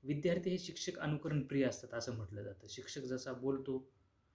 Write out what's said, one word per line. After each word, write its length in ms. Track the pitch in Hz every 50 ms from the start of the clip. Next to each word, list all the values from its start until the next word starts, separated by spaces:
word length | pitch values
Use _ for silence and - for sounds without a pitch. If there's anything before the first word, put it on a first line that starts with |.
विद्यार्थी 480 | - 135 147 147 - 180 170 175 175 185
हे 80 | 180 180
शिक्षक 400 | - - - - - - - -
अनुकरण 480 | - 151 151 147 - 156 151 147 127
प्रिय 200 | - 139 139 135
असतात 280 | 123 - - - - -
असं 220 | 117 113 - 117
म्हटलं 260 | 110 107 95 107 101
जातं. 240 | 104 101 95 - - 104
शिक्षक 320 | - - 127 - - 147
जसा 320 | 131 127 131 127 - 135
बोलतो 600 | 127 123 127 139 139 135 135 139 131 131 131 - _ _ _ _ _ _ _ _ _